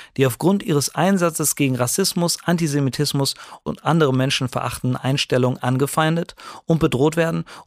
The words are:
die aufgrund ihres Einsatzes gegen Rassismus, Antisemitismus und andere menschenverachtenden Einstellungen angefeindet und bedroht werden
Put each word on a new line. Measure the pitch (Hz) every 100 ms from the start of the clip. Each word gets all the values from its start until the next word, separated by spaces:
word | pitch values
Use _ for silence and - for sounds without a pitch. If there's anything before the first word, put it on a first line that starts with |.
| - -
die | 135
aufgrund | 120 160 202
ihres | - 147 135
Einsatzes | - 170 196 170 156 151 -
gegen | 139 127
Rassismus, | 123 - 190 - 170 -
Antisemitismus | - 143 165 143 135 120 147 139 135 - - -
und | - - 147
andere | 165 147
menschenverachtenden | 131 131 - 131 - 123 - 127 127
Einstellungen | 127 143 - 127 123 131
angefeindet | 123 131 139 - 160 165 175 - - - -
und | 165
bedroht | 156 180 151 160
werden | 165 165 165 -